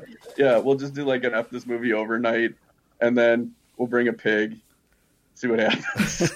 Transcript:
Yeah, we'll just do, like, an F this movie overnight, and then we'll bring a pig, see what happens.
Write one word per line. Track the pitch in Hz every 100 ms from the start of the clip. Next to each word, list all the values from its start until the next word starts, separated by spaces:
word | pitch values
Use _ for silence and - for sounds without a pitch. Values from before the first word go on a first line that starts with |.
| - - - -
Yeah, | 139 113
we'll | 131 139
just | 139
do, | 139
like, | 143 127 123
an |
F | 113 120
this | 123 120
movie | 117 120
overnight, | 107 110 113 117 117 117 - _ _ _ _
and | 120 123
then | 117 117 120 - _ -
we'll | 120
bring | 123 120
a |
pig, | 113 107 107 107 110 _ _ _ _ _ _ _
see | _ 123
what | 113
happens. | 107 - - - 185 - 170